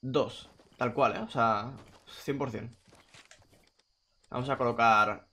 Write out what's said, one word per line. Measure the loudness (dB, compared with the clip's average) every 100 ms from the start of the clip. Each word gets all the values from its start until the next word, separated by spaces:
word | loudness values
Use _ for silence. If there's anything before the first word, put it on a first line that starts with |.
dos. | -2 -2 -2 -6 -20 _ _ _
Tal | -4
cual, | 2 2 0
¿eh? |
O | -6
sea, | 0 2 2 -4 -12 -20 -20 _
cien | -16 -8 -4
por | -4
cien. | -6 -12 -16 _ -20 _ -20 -20 -20 _ _ _ _ _ _ _ _ _
Vamos | -8 -4
a | -2
colocar | -2 4 6 6 4 0 _